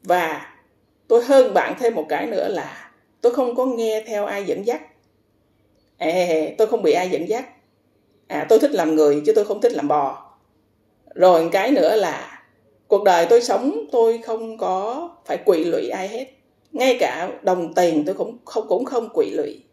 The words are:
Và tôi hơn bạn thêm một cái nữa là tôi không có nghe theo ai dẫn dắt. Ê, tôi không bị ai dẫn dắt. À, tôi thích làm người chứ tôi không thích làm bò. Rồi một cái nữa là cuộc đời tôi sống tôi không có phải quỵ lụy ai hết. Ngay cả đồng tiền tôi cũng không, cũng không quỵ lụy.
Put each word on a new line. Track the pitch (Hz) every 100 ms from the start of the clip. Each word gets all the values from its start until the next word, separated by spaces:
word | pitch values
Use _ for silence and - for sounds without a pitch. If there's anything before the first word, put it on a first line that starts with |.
Và | 185 180 160 147 - _ _ _ _ _ _
tôi | 233
hơn | 240 269 226
bạn | 185 120 160
thêm | 233 233
một | 156
cái | 147 -
nữa | 208 190
là | 185 139 - - _ _ _
tôi | 240
không | 240 247 240
có | 262
nghe | 233 226 220 220
theo | 214 202
ai | 202 196
dẫn | - 202
dắt. | 302 - _ _ _ _ _ _ _ _ _ _ _
Ê, | 160 180 175 160 156 -
tôi | 220
không | 233
bị | 175
ai | 151 185
dẫn | 147 175
dắt. | 220 262 _ _ _ _ _ _ _ _
À, | 156 143
tôi | 220
thích | 277
làm | 240 156 156
người | 151 147 147
chứ | 220
tôi | 208
không | 208
thích | 233
làm | 233 143
bò. | 147 135 - - _ _ _ _ _ _ _ _ -
Rồi | 180 170
một | 165
cái | 190 214
nữa | 269 156 214
là | 185 135 - - _ _ _ _ _
cuộc | 202
đời | 202 175 170
tôi | 233
sống | 240 208 262 440 427
tôi | 247 226 226
không | 226 226 226 226
có | 185 185 208 262 339 - -
phải | 156
quỵ | - 170
lụy | 170 160 -
ai | 190 190
hết. | 226 269 _ _ _ _
Ngay | 302 262 247
cả | 156 131 185 -
đồng | - 185 165
tiền | - 175 160 151
tôi | 202
cũng | 208 - -
không, | 233 -
cũng | 180 269
không | 254 226
quỵ | - 139
lụy. | 123 127 - _